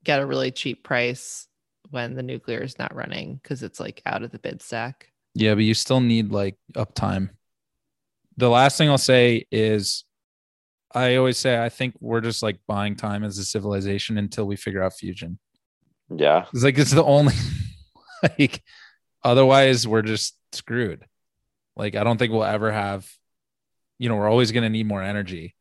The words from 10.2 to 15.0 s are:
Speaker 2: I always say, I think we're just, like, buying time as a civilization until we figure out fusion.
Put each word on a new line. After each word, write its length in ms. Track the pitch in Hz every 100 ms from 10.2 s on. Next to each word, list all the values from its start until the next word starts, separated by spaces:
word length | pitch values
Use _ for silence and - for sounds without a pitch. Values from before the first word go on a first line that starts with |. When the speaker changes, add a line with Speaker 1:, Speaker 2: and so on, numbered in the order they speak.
| _ _ _ _ _ _ _
Speaker 2:
I 220 | 123 127 127
always 220 | 131 123
say, 260 | 131 120
I 60 | 117
think 260 | - 127 -
we're 180 | 117 117
just, 240 | 117 113
like, 160 | 110 92 -
buying 300 | 101 104 101
time 260 | 107 101
as 140 | 107 95
a 80 | 95
civilization 720 | 107 101 98 98 101 - 107
until 280 | 101 - 101
we 120 | 101
figure 260 | - 98
out 100 | 92
fusion. 460 | -